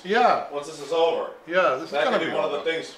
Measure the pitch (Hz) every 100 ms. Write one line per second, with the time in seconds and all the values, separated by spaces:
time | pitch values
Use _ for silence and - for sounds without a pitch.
0 | 185 226 233 - - 143 151 147 139 165
1 | 165 160 - - 156 180 165 131 - 143
2 | - 202 165 104 - - 160 160 -